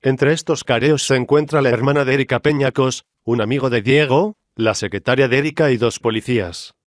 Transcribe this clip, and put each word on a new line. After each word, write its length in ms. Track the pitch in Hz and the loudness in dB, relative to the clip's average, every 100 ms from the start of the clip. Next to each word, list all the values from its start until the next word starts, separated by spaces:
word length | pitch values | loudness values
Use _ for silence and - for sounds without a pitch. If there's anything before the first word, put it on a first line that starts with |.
Entre 320 | 135 135 139 | 0 0 2
estos 320 | 160 - 156 | 0 -2 -6
careos 380 | - 120 135 151 | -2 0 2 0
se 140 | - 131 | 0 0
encuentra 440 | 123 147 151 156 | 2 0 2 0
la 100 | 131 | 2
hermana 340 | 117 131 143 | 0 0 0
de 100 | 135 | 0
Erika 240 | 135 135 123 | 0 0 0
Peñacos, 680 | 151 147 139 123 131 127 _ _ | 0 0 0 0 -2 -2 _ _
un 180 | - 120 | -4 -2
amigo 280 | 107 135 131 | 0 0 0
de 120 | 120 | -2
Diego, 540 | 104 139 147 131 208 214 _ | 2 2 2 2 0 -6 _
la 200 | - 110 | -4 -2
secretaria 540 | 101 104 101 - 127 135 | -2 -4 -6 -2 0 2
de 100 | 127 | 2
Erika 340 | 151 147 127 | -2 0 0
y 40 | 127 | 2
dos 220 | 117 - | 0 -2
policías. 760 | 117 110 107 120 90 85 - _ | -4 -4 -2 -2 -2 -8 -16 _